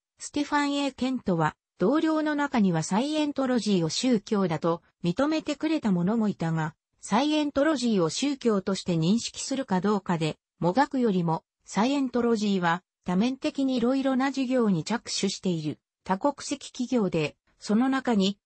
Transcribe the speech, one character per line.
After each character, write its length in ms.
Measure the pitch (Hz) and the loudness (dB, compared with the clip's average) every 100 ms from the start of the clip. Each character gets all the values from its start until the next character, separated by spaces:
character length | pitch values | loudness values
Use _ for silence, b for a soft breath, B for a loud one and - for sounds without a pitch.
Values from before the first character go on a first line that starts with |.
| _ _ | _ _
ス 120 | - | -8
テ 140 | 294 | -6
フ 100 | 285 | -2
ァ 140 | 294 285 | 0 0
ン・ 60 | |
エ 120 | 285 277 | -2 -4
ー・ 60 | |
ケ 160 | - 254 | -2 -4
ン 80 | 262 | -2
ト 180 | - 170 | -2 0
は、 200 | 156 - _ _ | 0 -4 _ _
同 200 | 180 302 | 0 2
僚 240 | 320 311 | 2 0
の 140 | 302 294 | 0 -2
中 240 | 285 247 | 0 2
に 120 | 196 | 2
は 120 | 165 | 2
サ 160 | 156 190 | 0 -2
イ 160 | 285 311 | 0 -2
エ 100 | 294 | -2
ン 60 | |
ト 160 | 277 262 | -2 0
ロ 100 | 247 | 0
ジ 200 | 208 190 | 2 0
ー 60 | |
を 40 | 160 | 0
宗 320 | - 262 226 | -2 0 0
教 260 | - 208 185 | 0 0 0
だ 140 | 160 | 0
と 200 | 170 165 b _ | -2 -2 b _
認 240 | 170 180 294 | -2 0 0
め 160 | 311 | 0
て 140 | 302 285 | -4 -4
く 120 | 311 | -2
れ 120 | 311 | -2
た 100 | 220 | 0
者 260 | 175 175 233 | 0 0 0
も 120 | 214 | -2
い 80 | - | -2
た 160 | 165 | -2
が、 220 | 160 156 - _ _ | -2 -4 -8 _ _
サ 220 | - 208 | -2 0
イ 120 | 294 | 2
エ 100 | 302 | 0
ン 60 | 294 | 0
ト 140 | 277 | 0
ロ 100 | 302 | 0
ジ 200 | 285 240 | 2 0
ー 80 | 202 | 2
を 80 | 160 | 0
宗 260 | - 277 277 | 0 -4 0
教 260 | 233 208 | 0 0
と 140 | 202 190 | 0 -4
し 80 | |
て 100 | - | -2
認 240 | 165 160 233 | 0 2 2
識 240 | - - | -2 -10
す 140 | - 269 | -6 -6
る 80 | |
か 160 | 262 185 | -2 0
ど 160 | 196 208 | 2 0
う 40 | |
か 160 | - 165 | -2 -2
で、 200 | 160 - _ _ | -2 -6 _ _
も 120 | 165 | 0
が 140 | 185 294 | 2 2
く 140 | 269 | 2
よ 100 | 233 | 2
り 140 | 185 | 2
も、 180 | 165 165 - _ | 0 -2 -6 _
サ 200 | - - | -6 0
イ 80 | 240 | 0
エ 80 | 285 | 0
ン 100 | 262 | 0
ト 120 | 240 | 0
ロ 140 | 233 226 | 2 2
ジ 220 | 208 190 | 2 2
ー 20 | |
は 220 | 175 175 - _ | 2 0 -4 _
多 120 | - 180 | -2 0
面 200 | 240 262 | 0 0
的 280 | 302 294 | -4 -2
に 100 | 269 254 | 0 0
い 40 | |
ろ 160 | 233 269 | 2 2
い 60 | |
ろ 120 | 269 | 2
な 160 | 262 269 | 0 0
事 160 | 269 247 | -2 0
業 240 | 254 220 | 2 2
に 140 | 170 | 2
着 260 | 147 226 - | 0 -4 -4
手 180 | - 202 | -4 -2
し 140 | - | -2
て 60 | 190 | -4
い 140 | 165 | -2
る 180 | 151 - _ _ | -4 -8 _ _
多 120 | - 190 | -6 -2
国 180 | 285 277 | 0 -2
籍 320 | - 285 - | -8 -8 -10
企 160 | - 240 | -8 -2
業 220 | 247 190 | 0 0
で、 260 | 170 147 - _ _ | 0 -2 -6 _ _
そ 160 | - | -2
の 140 | 208 262 | 0 2
中 260 | 269 254 | 0 0
に 240 | 214 190 202 | 2 2 0